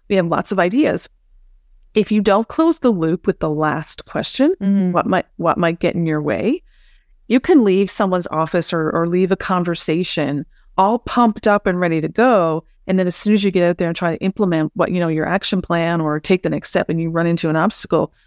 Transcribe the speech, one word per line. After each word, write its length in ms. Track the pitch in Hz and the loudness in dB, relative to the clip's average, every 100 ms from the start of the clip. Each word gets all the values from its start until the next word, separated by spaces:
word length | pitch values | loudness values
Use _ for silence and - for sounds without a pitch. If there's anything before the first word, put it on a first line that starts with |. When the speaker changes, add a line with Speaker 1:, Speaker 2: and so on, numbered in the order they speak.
| - | -2
Speaker 1:
we 80 | 190 | 0
have 100 | 170 | 0
lots 240 | 156 - | 0 -2
of 80 | 190 | 0
ideas. 480 | 180 240 294 - - _ _ _ - _ _ _ _ | 0 2 0 0 -6 _ _ _ -20 _ _ _ _
If 180 | 214 196 | -2 0
you 100 | 214 | 2
don't 280 | 202 202 226 | 2 2 2
close 300 | - 320 320 | 0 0 2
the 120 | 254 | 2
loop 340 | 190 160 170 - | 2 0 0 -2
with 120 | 175 | -2
the 100 | 156 | -2
last 560 | 151 156 143 151 - - | -2 -2 -2 -6 -12 -8
question, 500 | - - - 285 381 | -6 -4 0 0 0
Speaker 2:
Mm-hmm. 300 | 196 196 185 | 0 2 2
Speaker 1:
what 140 | 175 - | 0 2
might, 200 | 185 - - | 0 -2 -4
what 200 | 170 - | -2 0
might 220 | 170 170 | 0 0
get 160 | 175 - | -2 0
in 100 | 165 | -2
your 160 | 151 | -2
way? 420 | 147 92 180 339 - _ _ _ _ _ - | -2 -2 -2 -2 -6 _ _ _ _ _ -2
You 120 | 247 | 0
can 240 | - 330 | 4 4
leave 280 | 208 190 196 | 6 4 2
someone's 340 | - 196 180 170 | 0 0 0 -2
office 460 | 156 160 175 160 | -4 -2 -2 -2
or, 160 | 165 156 | -2 0
or 180 | 170 170 | 0 0
leave 240 | 180 185 | 2 2
a 40 | 185 | 0
conversation 1120 | - 180 175 165 - 160 180 - 143 143 131 _ _ - | -2 -2 -2 -4 -2 -2 -2 -4 -4 -4 -8 _ _ 0
all 180 | 196 240 | 0 0
pumped 480 | - - 233 208 214 | -2 0 2 2 2
up 200 | 202 202 | 2 2
and 120 | 180 | 0
ready 220 | 180 160 | 0 0
to 60 | 156 | -2
go. 560 | 185 247 220 165 160 - _ - | 0 2 4 2 -2 -6 _ -4
And 100 | 190 | 0
then 80 | 180 | 0
as 100 | - | -2
soon 200 | 208 208 | 0 2
as 80 | |
you 80 | 196 | 2
get 180 | 180 175 | 2 2
out 80 | 175 | 2
there 100 | 170 | -2
and 80 | 170 | -2
try 200 | 170 160 | -4 -2
to 80 | |
implement 480 | 190 - 196 165 156 | -4 0 0 0 0
what, 180 | - - | -2 -2
you 80 | 180 | 0
know, 100 | 170 | -2
your 180 | 156 - | -2 -2
action 340 | 190 - 190 | -2 -2 -4
plan 400 | - 170 165 170 | -2 -2 0 -2
or 180 | 156 151 | -2 -2
take 220 | - 185 | 0 0
the 80 | 165 | 0
next 200 | - - | -6 -4
step 200 | 180 - | -2 -2
and 100 | 165 | -2
you 120 | 165 | -2
run 160 | 165 170 | -2 0
into 200 | 170 160 | 0 0
an 80 | 160 | 0
obstacle, 560 | 185 - - 165 - _ | 0 -2 -2 0 -2 _